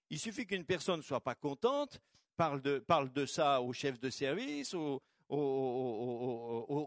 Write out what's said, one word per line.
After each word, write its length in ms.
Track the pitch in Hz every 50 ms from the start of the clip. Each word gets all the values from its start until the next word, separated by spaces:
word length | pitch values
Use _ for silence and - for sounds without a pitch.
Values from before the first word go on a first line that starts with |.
| _ -
Il 80 | - 147
suffit 260 | - 226 196 285 226
qu'une 200 | 185 196 185 151
personne 320 | - 180 151 - 190 175
ne 40 | 156
soit 220 | - - 139 117 -
pas 100 | 127 117
contente, 680 | _ - 143 139 - - 247 277 285 294 - - - _ _ _ _ _ _ -
parle 260 | - 165 151 143 135
de, 160 | - 143 139
parle 340 | 135 - - 170 147 139 131
de 140 | 127 143 135
ça 340 | - - 170 151 143 139 127
au 140 | 123 123 120
chef 260 | - 147 139 127 113
de 120 | 127 127
service, 640 | - - 139 135 156 214 262 294 294 285 131 - 190
au, 260 | 170 151 143 139 131 _ _ _ _ _ -
au, 80 | 147
au, 20 | 147
au, 1300 | 147 135 135 135 131 127 120 131 127 120 110 107 120 123 120 117 123 127 117 117 117 117 117 113 113
au, 180 | - 143 151 147